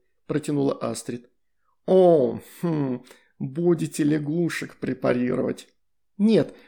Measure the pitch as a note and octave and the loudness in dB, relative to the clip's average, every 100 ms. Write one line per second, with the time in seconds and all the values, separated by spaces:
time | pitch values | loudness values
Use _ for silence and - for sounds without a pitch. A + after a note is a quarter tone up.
0 | _ _ - D3+ D3 D3 C#3 - A#2+ A2+ | _ _ -6 -4 -2 -2 0 -2 -6 -8
1 | - A#2+ - _ _ _ _ _ - F#3 | -8 -10 -14 _ _ _ _ _ 2 4
2 | F3+ D#3+ B2 A2+ - - F3 D#3 C3+ B2 | 6 6 2 -2 -12 -8 -4 -2 -2 -6
3 | - - _ _ C#3 C#3 F3 F3 D#3 - | -10 -20 _ _ -8 -2 0 0 -2 -2
4 | D3+ D#3 D3 E3 E3+ - B2+ - C#3 B2+ | 0 0 -2 -2 -2 -4 -10 -8 -6 -2
5 | C3+ B2 B2 B2 - - - _ _ _ | 0 0 0 -2 -2 -6 -12 _ _ _
6 | _ - G#3 G#3 C3 - | _ 0 4 4 2 -6